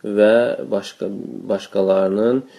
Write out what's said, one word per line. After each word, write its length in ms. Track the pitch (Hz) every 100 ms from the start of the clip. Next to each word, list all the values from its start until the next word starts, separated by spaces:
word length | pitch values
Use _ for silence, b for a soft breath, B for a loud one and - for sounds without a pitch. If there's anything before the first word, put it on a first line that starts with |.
| 107
və 300 | 101 104 117 120 - -
başqa, 360 | 101 - - 95 101 - - -
başqalarının 920 | 98 - 98 95 95 95 101 113 131 131